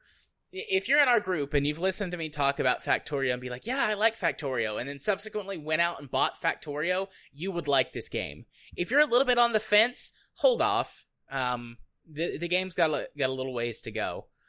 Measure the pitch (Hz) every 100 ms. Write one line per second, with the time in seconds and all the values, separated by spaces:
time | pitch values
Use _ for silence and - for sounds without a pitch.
0 | _ _ _ _ _ 185 - 190 - 294
1 | 269 233 190 175 139 147 143 151 185 185
2 | 185 170 160 147 139 139 131 120 - 117
3 | - 139 135 123 123 120 - 269 220 202
4 | 220 - 170 - 139 127 110 107 135 143
5 | - 196 220 214 190 185 147 156 170 170
6 | 139 131 151 - 165 - 156 147 170 185
7 | 190 - - 135 185 170 143 135 131 123
8 | - 113 85 73 - - - - 175 262
9 | 294 240 254 240 233 220 - 208 240 -
10 | - - _ - - 233 113 107 131 -
11 | - _ - 135 127 123 120 120 - _
12 | - 147 165 147 170 180 185 175 160 143
13 | 101 143 131 131 131 123 120 110 117 107
14 | 98 90 - _